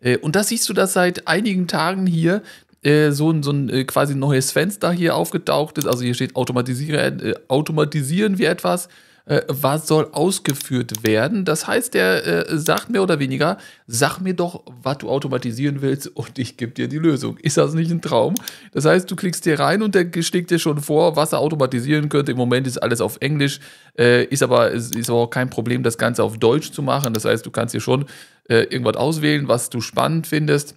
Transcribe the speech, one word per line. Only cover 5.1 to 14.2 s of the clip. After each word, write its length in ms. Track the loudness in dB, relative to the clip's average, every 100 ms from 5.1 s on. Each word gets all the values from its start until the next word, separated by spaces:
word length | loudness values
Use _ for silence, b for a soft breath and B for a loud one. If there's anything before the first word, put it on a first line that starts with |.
aufgetaucht 640 | 0 -2 -4 -2 -2 -2 -4
ist. 80 | -2
Also 160 | -2
hier 120 | -2
steht, 200 | -2 -2
automatisiere, 720 | -2 -2 -2 -2 -4 -4 0 -2
äh, 280 | -2 -4 -6 _
automatisieren 920 | -2 0 0 0 0 -2 0 0 2
wir 120 | 0
etwas. 380 | 0 -2 -2 -4 b b b -2
Äh, 140 | -2 -2
was 380 | -2 0 0 2
soll 240 | 2 2
ausgeführt 920 | 0 0 0 -4 -4 -2 -4 -4 -2
werden? 440 | 2 2 2 -2 -2
Das 200 | -2 -2
heißt, 280 | -2 0
der, 320 | 0 2 0 0
äh, 320 | -2 -2 -2
sagt 320 | 0 0 0
mehr 120 | -2
oder 160 | 0 0
weniger, 380 | 0 0 -2 -2 B B -8
"Sag 340 | 0 0 0